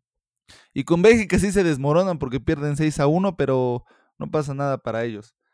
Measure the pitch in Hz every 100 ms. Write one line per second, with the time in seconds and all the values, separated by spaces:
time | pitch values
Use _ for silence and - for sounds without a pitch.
0 | _ _ _ _ _ - _ 139 135 170
1 | 208 226 196 180 196 190 175 135 143 160
2 | 190 160 131 135 - 156 147 143 156 147
3 | 143 170 196 175 135 131 127 123 - _
4 | _ - - 156 147 139 143 135 117 113
5 | 117 104 110 _ _